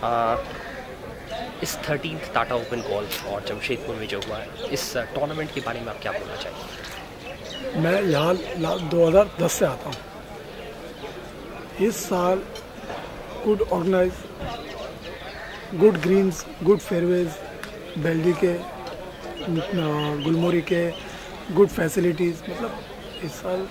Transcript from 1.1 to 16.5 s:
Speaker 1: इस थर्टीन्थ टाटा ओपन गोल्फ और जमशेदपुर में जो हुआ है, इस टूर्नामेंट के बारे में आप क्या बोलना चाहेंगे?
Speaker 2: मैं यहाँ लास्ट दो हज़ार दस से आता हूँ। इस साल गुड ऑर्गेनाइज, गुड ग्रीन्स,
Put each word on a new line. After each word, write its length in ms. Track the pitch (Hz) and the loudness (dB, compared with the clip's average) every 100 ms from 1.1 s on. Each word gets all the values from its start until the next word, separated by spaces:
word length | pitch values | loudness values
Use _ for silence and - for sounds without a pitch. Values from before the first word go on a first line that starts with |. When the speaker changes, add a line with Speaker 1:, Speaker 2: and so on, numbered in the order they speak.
| - - - - - | -12 -10 -8 -8 -6
Speaker 1:
इस 140 | - - - | -6 -4 -2
थर्टीन्थ 440 | 147 165 156 - | -2 -2 -8 -2
टाटा 220 | 123 117 123 | -2 0 0
ओपन 260 | 113 120 | -2 -4
गोल्फ 440 | 107 101 104 - - | -2 -2 -2 -6 -4
और 200 | 101 104 | -4 -4
जमशेदपुर 480 | 104 - 120 - 113 | -4 -2 -2 -4 -6
में 120 | 107 | -4
जो 120 | 101 | -4
हुआ 180 | 104 107 | -4 -6
है, 120 | 107 - - | -6 -8 -4
इस 260 | 139 - 127 | -4 -2 -2
टूर्नामेंट 560 | 113 131 147 156 151 | -2 -2 -2 -2 -4
के 80 | - | -4
बारे 180 | 120 117 | -4 -4
में 80 | 117 | -6
आप 120 | 104 | -6
क्या 100 | 104 | -4
बोलना 240 | 95 - - | -4 -6 -8
चाहेंगे? 1400 | 90 - - - - - - - - - - - 269 254 | -8 -10 -12 -10 -10 -12 -12 -12 -12 -10 -10 -8 -4 2
Speaker 2:
मैं 220 | 160 190 | 4 4
यहाँ 300 | 196 143 160 | 4 4 4
लास्ट 500 | 180 - 180 160 185 | 2 0 -2 0 0
दो 240 | 160 170 165 | 2 6 8
हज़ार 240 | 180 208 - | 8 6 2
दस 120 | 165 | 0
से 120 | - 165 | 4 2
आता 240 | 127 151 | 2 -6
हूँ। 80 | 127 - - - - - - - - - - - - - - - - - - 214 | -8 -10 -14 -14 -14 -14 -12 -12 -12 -14 -12 -12 -10 -12 -14 -12 -12 -12 2 2
इस 80 | - | 2
साल 480 | - 185 180 190 - - - - - - - - - - 226 | 0 2 4 2 0 -10 -12 -14 -10 -10 -10 -10 -10 -2 2
गुड 160 | 208 | 2
ऑर्गेनाइज, 520 | - 185 170 185 185 180 - - - - - - - - - - - - - - - 180 | 4 2 4 6 4 2 -10 -8 -6 -6 -8 -10 -10 -10 -12 -12 -12 -10 -10 -10 -6 8
गुड 220 | 208 175 | 8 8
ग्रीन्स, 480 | 170 196 190 165 - | 6 6 6 2 -8